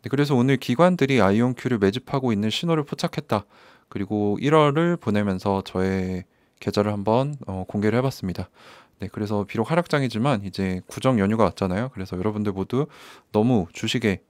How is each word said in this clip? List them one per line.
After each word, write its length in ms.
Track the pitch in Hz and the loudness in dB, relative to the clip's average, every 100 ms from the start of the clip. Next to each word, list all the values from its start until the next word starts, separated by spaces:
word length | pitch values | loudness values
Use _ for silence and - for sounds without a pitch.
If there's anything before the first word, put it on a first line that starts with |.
네, 60 | 113 | -2
그래서 240 | 139 143 | 0 2
오늘 240 | 135 127 135 | 2 4 2
기관들이 640 | - 123 180 180 135 131 | 0 2 2 4 2 4
아이온큐를 560 | 98 104 123 123 127 120 | 4 4 2 0 -2 2
매집하고 560 | 98 98 - 139 127 | 2 0 -4 -4 0
있는 160 | 104 107 | 0 -2
신호를 340 | - 175 160 | -2 0 -2
포착했다. 640 | 147 - - - - 107 - _ - _ _ | -2 -6 -6 -6 -2 -2 -2 _ -20 _ _
그리고 500 | 98 95 104 104 104 | -8 -4 0 0 0
일월을 580 | 139 156 147 143 170 175 | 2 4 4 2 0 0
보내면서 640 | - 104 101 92 104 98 | 0 0 0 -2 0 -2
저의 600 | - 92 95 95 92 90 92 _ _ _ | -2 -2 0 0 -2 -6 -8 _ _ _
계좌를 320 | - 101 104 | -2 0 0
한번, 440 | 104 101 113 139 147 - | 0 0 0 0 -6 -8
어, 200 | 95 92 | -8 -6
공개를 320 | 104 104 117 | -2 0 0
해봤습니다. 500 | 131 - 95 87 90 _ - - _ _ | -2 -4 -8 -6 -10 _ -20 -20 _ _
네, 100 | 95 | -12
그래서 320 | - 104 104 | -6 -4 -2
비록 260 | 95 117 110 | -2 -4 0
하락장이지만 760 | 170 170 147 131 110 135 117 | 0 0 -2 0 -2 0 -2
이제 380 | 98 - 95 92 - | -4 -4 -2 -4 -8
구정 320 | - 131 120 | -2 0 2
연휴가 240 | 98 110 | 2 4
왔잖아요. 460 | 98 - 98 90 127 | 2 2 -2 -2 -4
그래서 240 | 90 92 90 | -8 -8 -4
여러분들 340 | 104 107 104 | -4 -2 -4
모두 360 | 95 95 123 151 - - - _ | -4 -2 -2 -4 -8 -20 -20 _
너무 360 | 107 117 120 85 | 2 4 2 0
주식에 480 | - 110 127 110 95 | -6 -4 0 0 -2